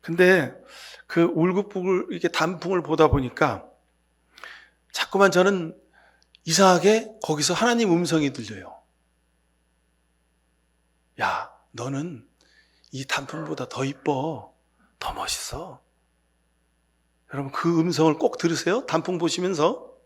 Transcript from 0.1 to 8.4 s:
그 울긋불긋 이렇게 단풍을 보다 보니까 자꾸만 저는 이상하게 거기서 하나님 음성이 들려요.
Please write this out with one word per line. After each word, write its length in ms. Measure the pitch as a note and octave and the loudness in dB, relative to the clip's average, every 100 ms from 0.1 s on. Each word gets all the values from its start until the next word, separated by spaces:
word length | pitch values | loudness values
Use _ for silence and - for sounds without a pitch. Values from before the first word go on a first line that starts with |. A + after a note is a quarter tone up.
| E3+ F3+ F#3 C3 - - - - - - | 4 6 6 2 -6 -20 -20 -20 -20 -6
그 160 | - | 2
울긋불긋 880 | E3+ D4+ F3 F#3 G3+ G3 F3+ F#3 - | 2 4 2 2 -2 -4 0 0 -2
이렇게 160 | E3+ E3+ | -4 -4
단풍을 540 | - D#3+ F3+ F3 F#3+ | 0 -2 -2 -4 -4
보다 260 | D3 D#3 D#3 | -2 2 4
보니까 580 | D3 B2+ - D3+ G#2 - _ _ _ _ _ _ - - - - _ _ | 4 -2 -2 -2 -2 -12 _ _ _ _ _ _ -20 -20 -20 -20 _ _
자꾸만 380 | - - G3 G3 | -8 -4 4 4
저는 460 | F3+ F#3 G3 D#3+ - _ _ _ _ _ _ | 6 4 2 -4 -10 _ _ _ _ _ _
이상하게 720 | - E3 F#3+ F#3 F3+ A3 - - | -4 4 6 6 4 2 0 -12
거기서 320 | - D3+ D3 | -6 -2 -2
하나님 360 | E3+ A#3 A#3 A3 | 0 2 2 2
음성이 420 | E3+ F3 D#3+ D3 | 2 2 0 0
들려요. 480 | C3+ | -4